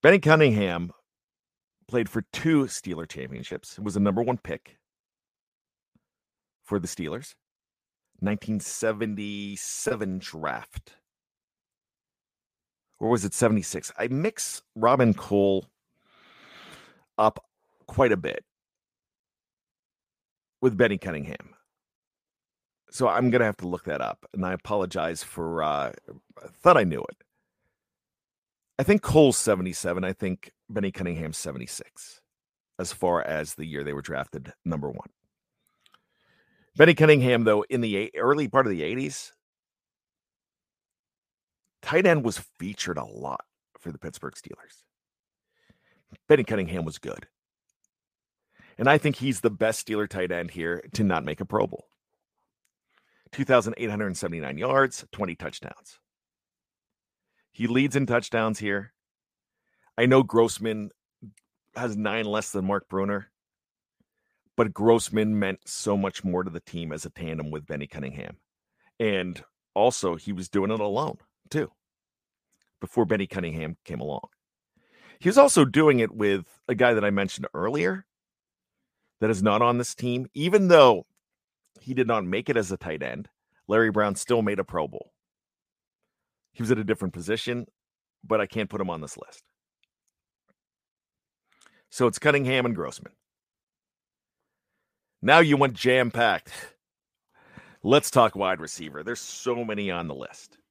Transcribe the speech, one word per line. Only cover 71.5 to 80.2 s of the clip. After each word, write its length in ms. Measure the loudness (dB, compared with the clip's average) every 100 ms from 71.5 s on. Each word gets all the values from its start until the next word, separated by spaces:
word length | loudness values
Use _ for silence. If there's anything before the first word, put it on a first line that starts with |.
| -6 -6 _ _ _ _ _ _ _ _ _ _ _
before 260 | -6 0 0
Benny 220 | 0 -2
Cunningham 500 | -6 -8 -8 -10 -12
came 160 | -14 -10
along. 280 | -8 -10 -12 _ _ _ _ _ _ _ -20 -2
He 80 | 4
was 100 | 6
also 280 | 8 8 4
doing 340 | 6 6 6
it 120 | 2
with 340 | 0 0 0 -4 _ -6
a 80 | 2
guy 180 | 4
that 100 | 4
I 60 | 2
mentioned 380 | 0 -2 -6 -10
earlier 520 | -4 -4 -2 -2 -4 -10 _ _ _ _ _ _ _ _ _ _ _
that 100 | -2
is 140 | 2
not 180 | 2 4
on 160 | 4 2
this 180 | -4 -6
team. 320 | -4 -4